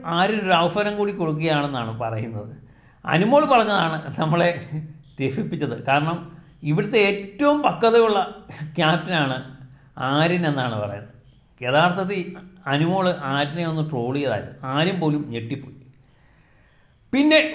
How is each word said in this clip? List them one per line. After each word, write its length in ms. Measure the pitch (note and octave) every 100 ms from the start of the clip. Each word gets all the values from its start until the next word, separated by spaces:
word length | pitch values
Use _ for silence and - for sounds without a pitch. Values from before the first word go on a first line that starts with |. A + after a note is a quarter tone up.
| E3
ആര്യൻ 360 | E3+ G3+ G#3+
ഒരു 140 | F#3+ E3+
അവസരം 380 | E3+ G3+ G#3 G#3
കൂടി 160 | G3+
കൊടുക്കുകയാണെന്നാണ് 800 | G3 D#3+ D3+ D#3+ D3 C#3+ C3 A2+ A2+
പറയുന്നത്. 540 | A#2 A2 A#2 A2 G#2 - - - - _ -
അനുമോൾ 380 | D#3 G#3 C#4+ D4+
പറഞ്ഞതാണ് 520 | B3 G#3+ G3 E3 D#3 D3+ -
നമ്മളെ 320 | D#3 E3+ F3 - - D#3 - - - -
രസിപ്പിച്ചത്. 600 | C3+ C3+ D#3 D3 C#3 A2+ -
കാരണം 320 | C#3+ D#3 E3+ - - - -
ഇവിടുത്തെ 360 | D3 D#3+ G#3 A3
ഏറ്റവും 580 | G3+ G3+ - - D4 D4
പക്വതയുള്ള 580 | D4 - A#3 A#3 A3+ G3+ F3 - - - D3+
ക്യാപ്റ്റനാണ് 640 | - D#3 D#3+ F3 E3 C3+ C3 - - - - - - C3
ആര്യൻ 360 | D3 E3+ F3+ D#3+
എന്നാണ് 300 | C#3 B2 G#2+
പറയുന്നത്. 400 | G2+ G2+ - - - _ _ -
യഥാർത്ഥത്തിൽ 580 | B2 D3 F3 F#3 F#3+ G3 F3 - - - C#3
അനുമോൾ 380 | C#3+ E3 F#3+ F3+ E3 C3+
ആര്യനെ 360 | C#3 C#3+ E3+ E3
ഒന്ന് 160 | D#3+ D3+
ട്രോൾ 280 | C3 A#2+ C#3+
ചെയ്തായിരുന്നു. 400 | C3+ G#2 F2+ - C3
ആര്യൻ 320 | C#3 E3+ F#3
പോലും 220 | D#3 D3 B2
ഞെട്ടിപ്പോയി. 460 | A#2 A2+ C3+ - - - - _ _ _ _ _ _ _ _ _ _ -
പിന്നെ 260 | C4 D4+ D#4 D#4